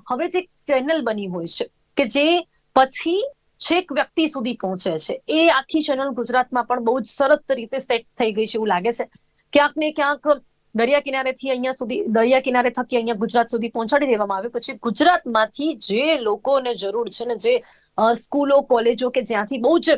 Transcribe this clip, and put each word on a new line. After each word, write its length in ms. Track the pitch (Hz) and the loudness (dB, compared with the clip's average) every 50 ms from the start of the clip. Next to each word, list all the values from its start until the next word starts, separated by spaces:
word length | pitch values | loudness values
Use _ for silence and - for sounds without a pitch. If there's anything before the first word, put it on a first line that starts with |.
| - - | -8 -8
હવે 180 | 247 247 330 349 | -4 -4 -4 -2
જે 120 | - 359 | -2 -4
ચેનલ 600 | 359 _ _ - - - 285 262 254 294 320 320 247 | -4 _ _ -12 -4 0 0 0 2 0 -2 0 0
બની 240 | 226 220 208 202 | -2 -4 -4 -4
હોય 200 | 185 175 175 165 | -6 -6 -6 -6
છે 180 | 165 - - - - _ _ _ _ - | -6 -6 -8 -8 -10 _ _ _ _ -2
કે 80 | - 285 | -2 -2
જે 420 | 214 - 277 285 311 349 349 330 _ _ _ _ _ - | 0 2 2 2 4 2 2 0 _ _ _ _ _ 4
પછી 500 | 262 262 269 - - - 320 339 392 466 554 571 _ _ _ _ | 4 4 4 2 -6 -4 -2 -2 -2 -2 -4 -8 _ _ _ _
છેક 360 | - - - 330 359 359 - 269 | -10 -4 0 0 0 0 -2 -2
વ્યક્તિ 340 | 277 269 - - - 320 | -4 -4 -2 0 -2 -2
સુધી 300 | - - 269 220 254 233 - | -2 -2 -4 -6 -6 -6 -6
પહોંચે 380 | - 185 190 185 - 196 175 160 | -6 -6 -6 -4 -4 -4 -4 -4
છે, 240 | - - 180 175 _ - | -4 -6 -8 -8 _ -2
એ 200 | 294 311 330 330 | 2 4 4 4
આખી 320 | 285 262 262 - - 320 | 4 2 0 -2 -4 -2
ચેનલ 300 | 302 - 277 262 269 277 | -2 0 -2 -2 -2 -4
ગુજરાતમાં 540 | 240 240 233 - 233 254 247 - 262 247 233 | -4 -6 -6 0 0 0 0 0 -2 -2 0
પણ 160 | - 240 254 | 0 -2 -2
બહુ 200 | 233 226 240 262 | 0 0 0 -2
જ 60 | 208 | -2
સરસ 320 | - - - 277 269 302 294 _ - | -6 -2 0 2 4 4 2 _ -2
રીતે 280 | 269 254 226 - - 269 | -4 -4 -4 -8 -8 -8
સેટ 280 | 262 - 247 226 226 _ _ - | -4 -2 -2 -2 -2 _ _ -2
થઈ 140 | 247 220 208 | -2 -2 0
ગઈ 140 | 214 220 | -2 -2
છે 60 | 214 - | -2 -2
એવું 140 | 226 220 214 | -2 0 0
લાગે 240 | 190 175 180 233 233 | 0 0 0 -2 -2
છે. 160 | - 233 - _ - _ _ _ _ _ - - | -4 -6 -10 _ -20 _ _ _ _ _ 2 4
ક્યાંક 200 | 285 285 294 - | 4 4 4 2
ને 160 | 302 311 302 302 | -2 -4 -2 -2
ક્યાંક 500 | 302 285 285 294 285 - 294 294 262 - _ _ _ _ _ - | -2 0 0 -2 -2 2 0 0 0 0 _ _ _ _ _ -2
દરિયા 260 | 220 233 247 285 285 | -2 0 2 2 0
કિનારેથી 500 | 285 277 262 269 262 262 254 262 - 269 | 0 -2 -4 -4 -4 -4 -6 -6 -4 -4
અહીંયા 220 | 262 247 247 262 269 | -4 -2 -2 -4 -4
સુધી, 320 | - 254 208 - - 415 | -4 -6 -6 -4 -4 -4
દરિયા 340 | - 214 226 226 240 262 262 | 0 0 2 4 4 4 2
કિનારે 300 | 262 269 247 247 240 247 | 2 2 0 2 0 0
થકી 260 | 240 247 247 - 254 | -2 -4 -6 -2 -2
અહીંયા 180 | 240 226 226 233 | -2 0 -2 -2
ગુજરાત 320 | 190 226 - - 247 233 | -2 -2 0 0 0 0
સુધી 220 | 233 240 226 220 226 | 0 -2 -4 -4 -4
પહોંચાડી 380 | - 233 226 214 285 285 294 | -4 -4 -4 0 2 2 2
દેવામાં 320 | 269 240 208 208 202 196 190 | 2 2 0 0 -2 -2 -4
આવે, 100 | 196 240 | -6 -6
પછી 240 | - 247 - - 262 | -8 -8 -8 -8 -12
ગુજરાતમાંથી 1000 | - - 233 202 - 302 339 359 330 - 262 226 220 220 214 - - 285 320 294 | -6 -6 -4 0 2 4 4 4 4 2 0 0 0 0 0 -2 -4 -4 -4 -4
જે 440 | - - - 190 226 269 311 330 285 | -4 -6 -4 -2 0 2 2 0 0
લોકોને 560 | 233 214 208 208 - 254 277 269 254 247 233 | 0 -2 -2 -2 0 0 0 0 0 -2 -6
જરૂર 340 | 180 190 196 202 233 233 208 | -4 -4 -4 -4 -4 -4 -4
છે 160 | - - 233 | -6 -8 -6
ને, 120 | 240 233 | -6 -6
જે, 260 | 220 - 233 247 233 - - - - - _ - - | -2 0 0 0 0 -2 -6 -20 -20 -20 _ -2 0
અ, 160 | 214 226 233 | 2 2 2
સ્કૂલો, 460 | 226 - - - 285 285 277 277 277 | 0 -2 -4 -2 0 2 4 4 4
કોલેજો 500 | 277 - 262 233 226 233 254 - 254 247 | 4 4 2 2 4 2 0 0 -2 -2
કે 120 | - 262 226 | -2 -2 -2
જ્યાંથી 360 | - 226 202 214 208 277 247 | -2 -2 -2 -2 -2 -4 0
બહુ 200 | 226 269 330 339 | 2 4 4 4
જ 120 | - 330 302 | 4 4 2